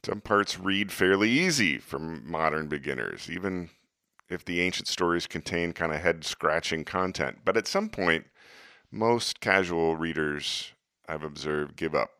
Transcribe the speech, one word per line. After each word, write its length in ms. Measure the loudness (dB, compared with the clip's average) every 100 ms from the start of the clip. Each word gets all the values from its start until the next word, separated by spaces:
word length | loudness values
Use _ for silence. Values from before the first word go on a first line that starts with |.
Some 160 | -6 -6
parts 400 | 2 2 2 -2
read 320 | 0 0 -2
fairly 380 | 4 6 6 6
easy 480 | 4 4 4 2 0
for 200 | -4 -6
modern 720 | -6 -8 -6 0 2 2 -2
beginners, 600 | -4 -4 -4 -6 -8 -10
even 400 | -6 -4 -4 -8 _ _ _ _ _ _
if 160 | -10
the 160 | -4 0
ancient 280 | 0 0 -6
stories 380 | 0 2 2 0
contain 460 | -8 -4 -2 -2
kind 180 | -2 -2
of 120 | 2
head-scratching 840 | 0 0 -4 0 0 2 0 -4
content. 540 | -2 -2 -2 -2 -4 -2 0
But 100 | 0
at 100 | 0
some 220 | -4 -4
point, 380 | -2 2 2 -2 _ -20 -20 -20 -20 _
most 500 | 0 2 2 -2 -4
casual 560 | 4 4 4 2 2 2
readers 760 | -2 0 -2 -2 -4 -6 -8 _ _ _ -10
I've 140 | -8
observed 540 | -8 -6 -2 -2 -4 -4
give 180 | 0
up 160 | 0 0